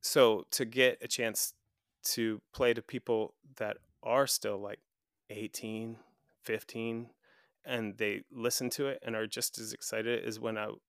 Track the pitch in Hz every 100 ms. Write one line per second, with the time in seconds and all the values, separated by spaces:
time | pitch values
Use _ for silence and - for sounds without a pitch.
0 | - 151 120 107 - - 120 123 127 120
1 | 120 - 113 107 - - _ _ _ _
2 | - - 113 107 _ - 123 117 - 123
3 | - 113 110 _ - 135 107 104 _ _
4 | - 123 135 - 107 101 101 104 _ _
5 | _ _ _ 104 107 - 110 110 113 113
6 | _ _ _ _ - 110 - 113 113 113
7 | 120 _ _ _ _ _ 120 123 107 101
8 | 107 101 - 123 117 - 123 - 139 135
9 | - 113 110 120 117 - 110 113 - 110
10 | 113 120 - 110 117 110 107 107